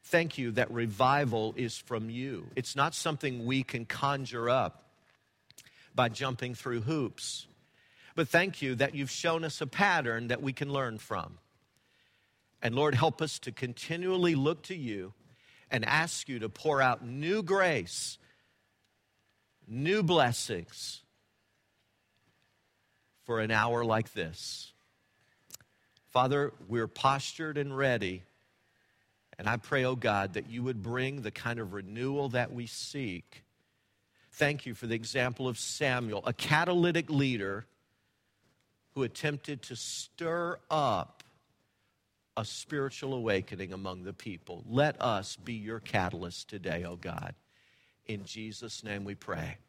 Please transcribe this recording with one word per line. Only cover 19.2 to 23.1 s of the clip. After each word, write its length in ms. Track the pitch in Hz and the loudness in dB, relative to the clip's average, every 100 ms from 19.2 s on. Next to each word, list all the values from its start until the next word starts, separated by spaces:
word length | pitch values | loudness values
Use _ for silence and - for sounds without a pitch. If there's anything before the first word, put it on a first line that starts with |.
| _ _ _ _ - | _ _ _ _ -10
new 360 | 117 151 208 | -2 4 4
blessings 1000 | 170 170 123 117 - 95 82 - - - _ _ _ _ _ _ _ _ _ _ _ _ _ _ _ _ _ _ _ _ _ | 6 8 6 4 -2 -4 -6 -12 -12 -12 _ _ _ _ _ _ _ _ _ _ _ _ _ _ _ _ _ _ _ _ _